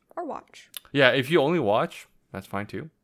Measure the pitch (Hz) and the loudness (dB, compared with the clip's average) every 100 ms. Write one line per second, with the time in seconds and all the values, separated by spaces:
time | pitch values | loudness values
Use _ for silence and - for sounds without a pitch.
0 | _ 339 311 - - - - - _ 139 | _ -14 -12 -12 -16 -20 -20 -20 _ 2
1 | 127 135 127 170 139 175 104 113 175 - | 4 4 2 2 2 2 2 0 0 -8
2 | - _ _ 98 - 98 104 98 156 _ | -20 _ _ -14 -10 -10 -8 -10 -14 _